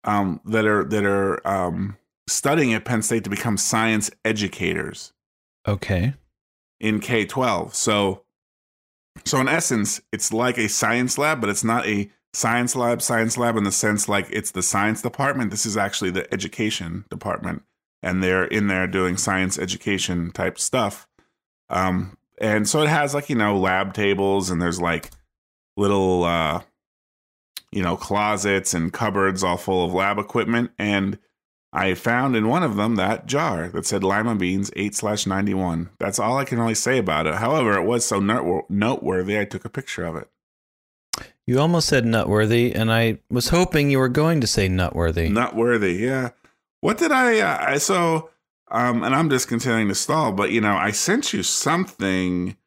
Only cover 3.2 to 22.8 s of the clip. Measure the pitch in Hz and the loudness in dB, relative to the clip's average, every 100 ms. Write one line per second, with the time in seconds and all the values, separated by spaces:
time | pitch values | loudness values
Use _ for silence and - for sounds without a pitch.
3.2 | 98 101 120 101 - 113 113 110 104 - | -2 -4 -2 -2 0 2 2 2 -2 -4
4.2 | 110 107 98 - 87 82 69 - - _ | -2 -2 -4 -2 -4 -2 -6 -10 -18 _
5.2 | _ _ _ _ - 101 - 92 110 139 | _ _ _ _ -4 -4 -2 0 0 -2
6.2 | _ _ _ _ _ _ 107 107 - 117 | _ _ _ _ _ _ -2 -2 0 -2
7.2 | 98 131 127 95 82 - - 104 98 95 | 0 0 0 0 -4 -2 0 2 2 -2
8.2 | _ _ _ _ _ _ _ _ _ - | _ _ _ _ _ _ _ _ _ -12
9.2 | - 139 135 160 160 120 104 - _ 107 | -2 0 2 0 2 0 0 -4 _ -6
10.2 | - 110 123 120 110 - 110 120 123 - | -2 0 0 0 -2 0 0 0 0 0
11.2 | 135 151 104 101 113 117 101 101 101 _ | 0 0 -2 -2 0 0 0 -2 -4 _
12.2 | _ - 117 120 120 131 120 117 - 117 | _ -4 0 2 0 0 0 0 0 0
13.2 | 113 123 120 110 101 - 110 104 - 101 | 0 0 0 2 0 0 0 0 0 -2
14.2 | 90 104 101 92 90 98 107 107 120 - | 0 -6 -6 -4 -2 0 0 -2 -6 -2
15.2 | 139 139 107 101 117 104 101 - 95 92 | -2 -2 -4 -4 -4 -2 -2 -2 -2 -4
16.2 | - 95 95 - 107 - 85 92 - 95 | -4 -6 -6 -4 -4 -4 -8 -10 -10 -10
17.2 | 98 - 90 78 _ _ _ _ 92 92 | -6 -6 -6 -10 _ _ _ _ -4 0
18.2 | 92 92 90 107 101 92 92 95 92 92 | 2 2 2 0 0 0 0 0 0 0
19.2 | - 92 92 69 90 92 - 98 - 87 | 0 0 0 -2 -4 -4 -2 -2 -2 -2
20.2 | 85 - 92 - - 131 104 - - _ | -4 -4 -6 -4 -4 0 -2 -6 -20 _
21.2 | _ _ _ _ _ 90 92 92 95 - | _ _ _ _ _ 0 0 0 -4 -12
22.2 | _ - 110 107 104 156 | _ -4 0 2 2 2